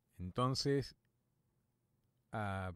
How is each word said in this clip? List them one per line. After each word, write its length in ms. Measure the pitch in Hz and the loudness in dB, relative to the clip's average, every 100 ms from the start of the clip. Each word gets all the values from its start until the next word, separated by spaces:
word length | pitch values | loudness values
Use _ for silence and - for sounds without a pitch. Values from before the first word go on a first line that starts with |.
| _ - | _ -10
Entonces, 760 | 92 104 127 135 143 139 127 - _ _ _ _ _ _ _ _ _ _ _ _ _ | -6 0 2 2 2 2 0 -10 _ _ _ _ _ _ _ _ _ _ _ _ _
a 420 | 113 104 95 92 | -4 -2 -2 -4